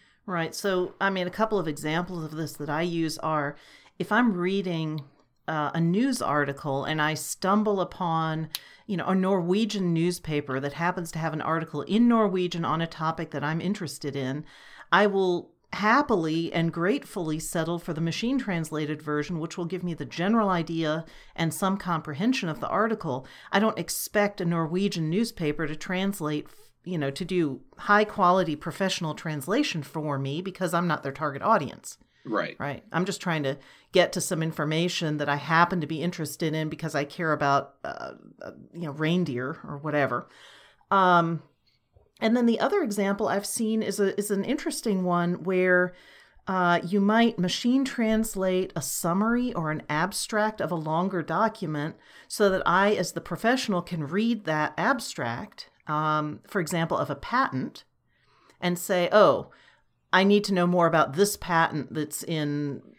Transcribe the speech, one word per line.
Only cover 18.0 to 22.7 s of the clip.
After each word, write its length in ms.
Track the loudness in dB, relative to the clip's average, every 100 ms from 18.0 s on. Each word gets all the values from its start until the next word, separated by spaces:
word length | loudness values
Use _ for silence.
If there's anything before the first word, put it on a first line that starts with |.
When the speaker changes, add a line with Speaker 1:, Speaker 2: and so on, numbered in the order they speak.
Speaker 1:
machine 380 | -2 -2 -2 -2
translated 640 | -2 -4 -2 -4 -4 -4
version, 380 | -2 -2 -2 -4
which 180 | -6 -6
will 80 | -6
give 180 | -4
me 100 | -6
the 120 | -6 -8
general 440 | -2 2 2 2
idea 560 | 0 -2 -2 0 -2 -6 -16 -18 -2
and 180 | -2
some 240 | 0 -2 -2
comprehension 720 | -2 -4 -4 -2 0 0 -2
of 100 | -4
the 100 |
article. 580 | -2